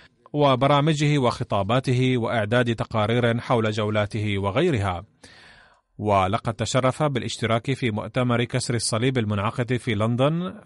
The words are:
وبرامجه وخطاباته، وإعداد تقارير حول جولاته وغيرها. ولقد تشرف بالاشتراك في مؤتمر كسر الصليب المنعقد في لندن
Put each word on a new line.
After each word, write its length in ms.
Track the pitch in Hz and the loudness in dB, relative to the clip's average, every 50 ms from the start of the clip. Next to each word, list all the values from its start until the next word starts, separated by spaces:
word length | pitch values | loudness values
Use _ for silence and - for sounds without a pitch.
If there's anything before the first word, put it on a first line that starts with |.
| - - _ _ - - - | -20 -20 _ _ -16 -6 0
وبرامجه 840 | 147 143 139 131 120 135 139 147 143 143 160 156 143 151 147 147 143 | 2 4 4 4 4 4 4 4 4 4 2 2 2 2 2 2 2
وخطاباته، 1000 | 123 117 - - - - 113 101 98 98 117 131 - 139 123 123 131 127 127 120 | 2 0 0 -2 -4 -2 -2 -2 0 0 0 0 0 0 0 2 2 2 0 0
وإعداد 560 | 113 - 117 117 104 104 120 123 123 120 113 | 0 -2 -2 -2 -2 0 2 2 2 0 0
تقارير 640 | - 117 - - 110 107 110 113 123 120 117 117 120 | -2 -4 -4 -2 -2 0 2 2 2 2 2 0 0
حول 300 | - - 135 117 110 110 | -2 0 0 2 2 0
جولاته 680 | 107 113 107 104 107 107 104 101 - 110 107 107 101 98 | 0 -2 -2 0 0 0 0 -2 -2 -4 -2 -2 -2 -2
وغيرها. 640 | 98 101 92 127 170 185 143 104 101 98 90 85 98 - _ _ - - - - - - - - - _ _ _ _ _ _ - | -2 -2 0 0 2 2 2 0 0 -2 -2 -4 -8 -14 _ _ -20 -20 -20 -20 -20 -20 -20 -20 -20 _ _ _ _ _ _ -4
ولقد 560 | 104 104 101 98 92 92 104 117 - 123 110 | 0 2 4 4 4 2 0 -2 -2 -4 -4
تشرف 480 | - 113 - - 131 120 127 - - 156 | -4 -4 -2 0 0 0 0 0 0 -2
بالاشتراك 680 | 147 135 120 95 113 - - 117 107 113 117 - - 131 | -2 0 -2 -4 -4 -4 -4 -2 0 0 0 0 -2 -4
في 180 | - - 117 | -2 -2 -2
مؤتمر 540 | 104 107 - 107 - 131 123 123 120 117 120 | -2 -4 -6 -4 -2 -2 0 2 2 0 0
كسر 300 | 117 - 127 - - 120 | 0 -2 -4 -2 -2 -2
الصليب 440 | 113 - - 120 110 120 135 131 127 | -2 -2 -2 -2 0 0 0 0 0
المنعقد 580 | 110 104 104 101 98 113 - - 127 113 131 | 0 0 0 0 -2 -2 -2 -2 -2 -2 -2
في 180 | 113 - 123 110 | -2 -2 -2 -2
لندن 600 | 101 110 113 120 117 135 147 160 170 180 190 202 - - | 0 0 0 2 2 2 2 0 -2 -4 -6 -8 -12 -8